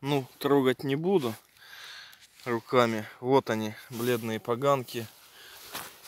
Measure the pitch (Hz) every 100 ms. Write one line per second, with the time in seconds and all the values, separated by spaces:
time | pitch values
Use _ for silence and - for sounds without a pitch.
0 | 135 143 131 - 139 143 127 127 139 139
1 | 170 196 120 110 _ _ - - - -
2 | - - - _ 123 117 - 131 117 113
3 | 107 - 123 135 - 110 107 104 - 117
4 | 120 120 113 110 - 120 139 139 117 120
5 | 110 - - - - - - - - -